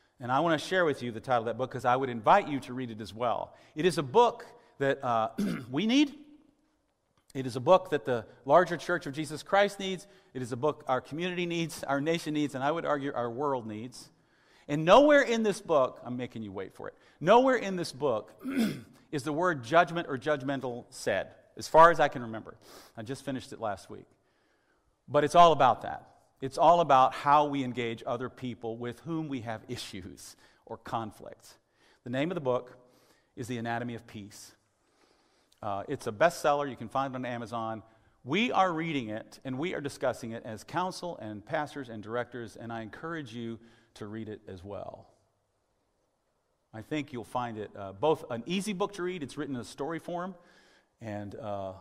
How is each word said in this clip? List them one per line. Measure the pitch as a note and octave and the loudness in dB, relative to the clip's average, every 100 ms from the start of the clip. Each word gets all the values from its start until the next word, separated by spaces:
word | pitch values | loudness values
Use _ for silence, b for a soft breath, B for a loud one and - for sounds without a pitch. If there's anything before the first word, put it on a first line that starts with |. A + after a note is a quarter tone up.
| b b | b b
And | B2 | -2
I | C3 | 2
wanna | E3+ D#3 | 2 0
share | - F#3+ | 0 2
with | E3+ C3+ | 2 0
you | A#2+ | -4
the | A2 | -6
title | C3+ B2 | 0 0
of | A2+ | 0
that | A2+ | -4
book | B2+ | -6
'cause | B2+ | -2
I | B2 B2+ | 2 2
would | C3+ | 0
invite | A#2+ G#2+ F#3+ G3+ | 0 6 6 4
you | C#3 | -4
to | B2+ | -6
read | B2+ B2+ | -8 -8
it | G#2+ | -8
as | G#2 | -12
well. | G#2 A#2+ G#2 - B B | -4 -2 -2 -4 B B
It | D#3 | 0
is | F3 D#3+ | 0 0
a | |
book | C#3+ F3 A#3+ - - - B B | 2 6 6 4 -10 -20 B B
that, | C#3 C3+ | 0 0
uh, | B2+ A2+ A2 - G3+ | 0 0 0 -2 -4
<clears throat> | E3 B2+ | -4 -4
we | C3 A3 | -2 2
need. | C4 D4 - - - _ _ _ _ _ _ _ _ _ | 4 2 0 -20 -20 _ _ _ _ _ _ _ _ _
It | C3+ C3 | -8 -6
is | A#2+ | -2
a | |
book | A#2+ F#3 F#3 | 6 6 4
that | D3 C#3+ | -4 0
the | A#2+ G#2+ B - | -2 -4 B 4
larger | D3+ F3+ E3+ | 6 6 0
Church | - F3 D#3+ | -2 -2 -4
of | |
Jesus | C#3 D#3 D3+ | -8 -8 -8
Christ | - G3 G3+ G3+ | 0 2 2 0
needs. | F#3+ F#3 - B B | -6 -8 -10 B B
It | C3 | -8
is | B2 | -6
a | B2 | -2
book | D3+ C#3 - | -2 -2 -2
our | B2+ | -2
community | - D3 F3+ F3+ | -2 -6 -4 -2
needs, | F3 E3+ E3 - | -2 -2 -4 -6
our | - C#3 | -2 0
nation | D3 E3+ - | 0 -2 -2
needs, | D3+ D3 | -2 -2
and | C3 | -2
I | C#3 | -2
would | E3 D3 | -2 0
argue | D3 C#3 | -2 -2
our | A#2+ A#2+ | -4 -4
world | A#2 D3 C3 A2 | -2 -2 -2 -4
needs. | G#2+ B2 - - _ b b b b b | -10 -12 -16 -20 _ b b b b b
And | D3 | 0
nowhere | D#3+ A3 D4 C#4+ | 8 10 10 8
in | A#3 A3+ | 4 2
this | A3 F#3 | 0 -2
book, | - D#3 B2+ - | 2 2 2 -2
I'm | B2+ B2 | -10 -8
making | A#2+ A#2 | -8 -10
you | G#2+ | -10
wait | F#2+ F#2+ | -10 -12
for | - - | -12 -16
it, | - b b | -16 b b
nowhere | D#3 A#3 C4 B3+ | 6 6 6 2
in | G3 F#3 | 0 -4
this | E3 | -6
book | C3 C#3+ G#2+ - - | -2 0 0 -4 -14
<clears throat> | C4 C#4 G#3+ C#3+ A2 - _ | -6 -2 -2 -4 -12 -20 _
is | D3+ | -6
the | B2+ | -4
word | D3 F3+ D#3 | 0 0 0
judgment | A#2 E3 F3 E3+ E3 | 2 4 4 2 -4
or | C3 | -4
judgmental | D3+ D3 C3 C#3 B2+ A#2+ - | 0 0 0 -4 -4 -8 -12
said, | - - G2 D#2+ - _ - | -8 -2 -2 -2 -10 _ -14
as | - | 4
far | D#3 E3 | 10 10
as | E3 | 10
I | C#3+ | 2
can | C#3 | 0
remember. | A#2 A2 F2+ - B B B - | -8 -10 -12 -18 B B B -14
I | |
just | A2 C3+ - | -12 -10 -8
finished | C3 - | -8 -8
it | G#2+ | -8
last | A2 G2 - | -6 -6 -10
week. | G2+ F#2 _ _ _ _ _ _ _ _ _ - | -20 -20 _ _ _ _ _ _ _ _ _ -2
But | C#3 | 2
it's | D3 | 6
all | F3 F3 | 10 10
about | D3 C3 A2 | 10 6 4
that. | - - - _ _ _ | -2 -10 -12 _ _ _
It's | C3+ - | -8 4
all | D3+ F3 | 6 6
about | D#3+ C3 C3 | 6 6 6
how | - D3 C#3+ | 4 4 4
we | D3 C#3 | 4 0
engage | B2+ A#2+ A#2 A#2 - | -4 -4 -4 -4 -6
other | B2 B2+ | -6 -6
people | - B2+ A#2 A#2 A#2 | -8 -10 -8 -8 -8
with | A#2+ A#2 | -8 -10
whom | D#3 D#3+ D#3 | -8 -6 -6
we | C3+ | -6
have | A2+ A2 - | -8 -10 -8
issues | A#2+ - G2 F#2 D2 - - b b | -10 -10 -12 -14 -16 -20 -20 b b
or | b A2 | b -14
conflicts. | - A#2+ A2+ - - - - - _ b b b | -8 -6 -6 -10 -18 -18 -20 -20 _ b b b
The | A#2+ | -8
name | B2+ D#3 | -4 -2
of | F3 | -2
the | |
book | C3 B2 - - _ b b b b - | 0 -2 -2 -18 _ b b b b -12
is | A#2+ | -8
The | A#2+ | -6
Anatomy | A2+ A#2 A#2+ | -4 -4 -6
of | A#2 A#2+ | -10 -14
Peace. | A2+ G2+ - - _ _ _ b b b b b b b b | -16 -16 -18 -20 _ _ _ b b b b b b b b
Uh, | G#2+ G2 - | -8 -8 -8
it's | C3+ - | -8 -6
a | |
bestseller. | G#2+ E3 E3+ D#3 D3 C#3+ | 2 2 4 2 2 0
You | A#2+ | -8
can | A2+ | -6
find | C3+ C#3 | -4 -4
it | B2+ | -6
on | |
Amazon. | B2 A#2+ A#2 A#2 A2+ A2+ - b b b | -8 -8 -8 -6 -6 -8 -12 b b b
We | A#2+ E3+ A#3+ | -4 0 2
are | - F#3+ | 2 2
reading | D#3+ E3 C#3+ A2 | 0 -4 -4 -4
it, | G#2+ - - | -8 -10 -14
and | C3+ B2+ | -10 -6
we | E3 | -4
are | C3 | -4
discussing | C#3 - C3 A#2 A2+ | -8 -4 -4 -4 -8
it | A2+ | -10
as | B2 G#2+ | -10 -12
council | - E3+ F#3 F3+ F3 - | -8 -4 -4 -6 -10 -10
and | G#2+ G#2 | -12 -12
pastors | G2 D#3 D3 C#3+ A#2+ | -6 -6 -6 -8 -12
and | A2 | -12
directors, | G2+ A#2 A#2+ B2+ A2+ - | -6 -4 -4 -8 -14 -14
and | A#2 | -10
I | A#2 | -10
encourage | A2 - E3 E3 C3+ | -10 -12 -12 -10 -10
you | A#2 A#2 A2+ B B B | -10 -10 -10 B B B
to | - G#2+ | -16 -12
read | A2 G#2+ | -10 -10
it | G#2+ - | -12 -14
as | F#2+ | -16
well. | F#2+ G2 - - - _ _ _ _ _ _ _ _ _ _ _ _ _ _ _ _ | -12 -12 -12 -14 -18 _ _ _ _ _ _ _ _ _ _ _ _ _ _ _ _
I | A2+ | -16
think | G#2+ D3+ C#3 | -6 -6 -6
you'll | B2 | -8
find | G#2 B2 B2 G#2+ | -6 -6 -4 -6
it, | G2+ - | -10 -10
uh, | G2 | -12
both | F#2+ D3 D#3 - | -2 2 2 0
an | A#2 A#2 | -8 -4
easy | F#3 F#3+ | -4 -2
book | F#3 G3+ | -4 -4
to | G3+ | -4
read. | F3+ F3+ | -6 -6
It's | C3+ - | -8 -8
written | C#3+ B2+ | -6 -6
in | |
a | |
story | G#2+ - C#3+ E3 | -10 -8 -6 -8
form, | - F3 F3+ F#3 b b b b b _ | -8 -6 -6 -10 b b b b b _
and, | A2+ G#2 G2+ | -10 -8 -10
uh, | G2+ G#2+ G2+ G2 F#2 | -10 -8 -8 -8 -12